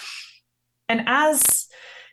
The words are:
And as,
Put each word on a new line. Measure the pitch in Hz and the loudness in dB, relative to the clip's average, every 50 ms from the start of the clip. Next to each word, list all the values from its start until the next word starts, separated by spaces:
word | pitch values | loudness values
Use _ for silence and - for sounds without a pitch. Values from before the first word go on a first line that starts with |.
| - - - - - - - _ _ _ _ _ _ _ _ _ _ - | -16 -14 -14 -14 -16 -18 -20 _ _ _ _ _ _ _ _ _ _ -4
And | 226 226 233 240 | -2 -2 0 0
as, | 247 277 302 311 311 262 - - - - - - - - - - - - - - | 2 2 4 4 4 4 2 2 2 0 -2 -6 -14 -20 -20 -20 -20 -20 -20 -20